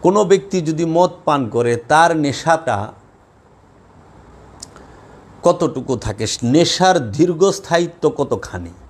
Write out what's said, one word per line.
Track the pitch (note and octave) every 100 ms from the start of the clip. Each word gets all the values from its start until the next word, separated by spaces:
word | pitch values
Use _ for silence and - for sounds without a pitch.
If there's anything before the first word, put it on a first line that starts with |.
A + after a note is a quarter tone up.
| E3
কোনো | G3+ G3
ব্যক্তি | F#3+ - F#3 D#3
যদি | D#3 E3 E3
মদ | F3+ F3 -
পান | D3 A#2+
করে, | A#2 A#2+ A#2+ -
তার | D3+ E3+ E3
নেশাটা | C#3+ C3 - E3 E3 G#2 G#2+ - - _ _ _ _ _ _ _ _ - - - - - - - - - - - - - - -
কতটুকু | E3+ F3 E3 C#3 B2+ B2
থাকে, | A2+ G2+ A2 - A#2+
নেশার | C#3+ E3+ - F#3 F3+ A#2+ G#2
দীর্ঘস্থায়িত্ব | F3 D#3+ G3 F#3+ - E3+ F3 - D#3 D3+
কতখানি | C#3 A2 - F#2+ E2+ E2+ -